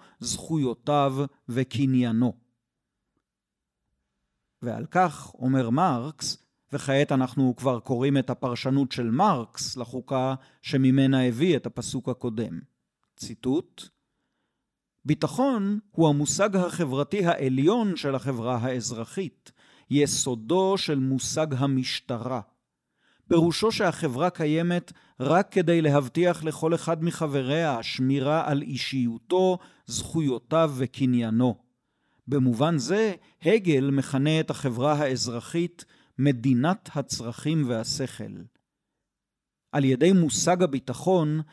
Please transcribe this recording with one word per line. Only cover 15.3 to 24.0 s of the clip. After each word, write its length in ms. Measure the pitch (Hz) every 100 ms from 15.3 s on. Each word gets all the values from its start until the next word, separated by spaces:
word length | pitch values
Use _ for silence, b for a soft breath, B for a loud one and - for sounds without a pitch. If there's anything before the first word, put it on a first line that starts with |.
| - 269 240 196 208 -
הוא 180 | - 160
המושג 480 | 143 147 - 208 190
החברתי 720 | 180 165 156 131 143 208 170
העליון 720 | - 131 131 147 240 214 165
של 180 | 143
החברה 420 | 131 123 123 113 127
האזרחית, 960 | 123 127 107 113 113 - 185 - - _ b b b
יסודו 880 | 139 143 - - 120 110 180 190 196
של 200 | - 143
מושג 480 | 131 131 - 156 156
המשטרה. 840 | 131 139 135 127 - - 120 117 127 98 _ _ _ _ _ _ _ _
פירושו 440 | 170 170 165 214
שהחברה 580 | - 185 -